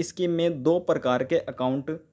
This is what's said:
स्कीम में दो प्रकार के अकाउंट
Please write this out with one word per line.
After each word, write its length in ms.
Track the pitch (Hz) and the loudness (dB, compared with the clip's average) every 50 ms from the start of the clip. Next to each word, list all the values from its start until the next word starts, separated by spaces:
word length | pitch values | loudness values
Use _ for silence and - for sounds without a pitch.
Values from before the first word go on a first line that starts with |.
स्कीम 300 | 165 - - - 180 175 | -2 -4 -4 -2 -2 0
में 300 | 170 165 165 170 165 135 123 | 0 2 0 0 0 0 2
दो 140 | 156 170 175 | 2 2 4
प्रकार 420 | 175 - 160 139 - 127 123 123 131 | 2 2 0 0 2 2 2 2 2
के 140 | 127 170 160 | 0 0 -2
अकाउंट 540 | - - 131 - 127 131 131 143 135 156 156 165 - _ | -2 -4 -6 -4 -2 -2 -2 -2 -2 -4 -6 -8 -10 _